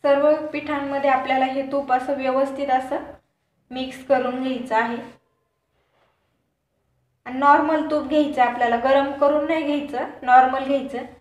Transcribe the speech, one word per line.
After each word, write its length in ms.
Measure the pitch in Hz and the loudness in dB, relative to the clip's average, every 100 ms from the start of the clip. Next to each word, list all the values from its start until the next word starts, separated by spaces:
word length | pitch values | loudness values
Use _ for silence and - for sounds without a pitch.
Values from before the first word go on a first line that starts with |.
सर्व 440 | 285 277 294 311 302 | 2 4 4 2 -2
पिठांमध्ये 640 | 302 294 285 277 277 277 | -8 -6 -6 -4 -2 2
आपल्याला 340 | 254 262 262 | 0 0 0
हे 180 | 262 269 269 | 0 -2 -4
तूप 200 | 277 277 | -4 0
असं 240 | 254 262 277 | -2 -2 -4
व्यवस्थित 520 | 262 262 269 269 277 | -2 0 -2 -4 -2
असं 280 | 262 262 330 - - _ _ _ _ _ | -2 -2 -8 -8 -20 _ _ _ _ _
mix 340 | 254 262 - - | -10 -8 -10 -2
करून 360 | 269 247 254 | 0 0 -4
घ्यायचं 340 | 262 240 - 220 | -6 -6 -2 -2
आहे. 200 | 233 240 - - _ _ _ _ _ _ _ _ _ _ _ _ _ _ _ _ _ _ _ _ | -2 -4 -12 -20 _ _ _ _ _ _ _ _ _ _ _ _ _ _ _ _ _ _ _ _
आणि 140 | 247 254 | -10 0
normal 520 | 285 302 302 311 302 | 4 6 4 0 0
तूप 160 | 302 269 | -2 0
घ्यायचं 360 | 302 285 254 | 0 2 2
आपल्याला, 340 | 247 240 240 233 | 0 2 0 2
गरम 360 | 262 269 277 | 2 2 2
करून 340 | - 285 302 302 | 0 2 2 0
नाही 160 | 320 | -2
घ्यायचं, 460 | 294 294 285 247 302 - | 0 -4 -4 -6 -8 -8
normal 420 | 254 254 262 262 | 6 6 6 0
घ्यायचं. 340 | 269 277 262 254 - - | -2 -2 -2 -10 -12 -18